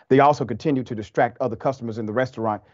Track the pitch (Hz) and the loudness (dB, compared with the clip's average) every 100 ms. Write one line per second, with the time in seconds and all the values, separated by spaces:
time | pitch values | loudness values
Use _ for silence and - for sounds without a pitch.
0 | - 135 139 139 117 110 160 131 117 110 | 2 6 6 4 -2 -6 -2 -2 -4 -8
1 | 101 151 120 - 127 110 147 135 117 110 | -6 0 0 0 -6 -4 -4 -4 -8 -8
2 | 107 110 127 - 110 104 _ | -4 -2 -4 -4 -4 -4 _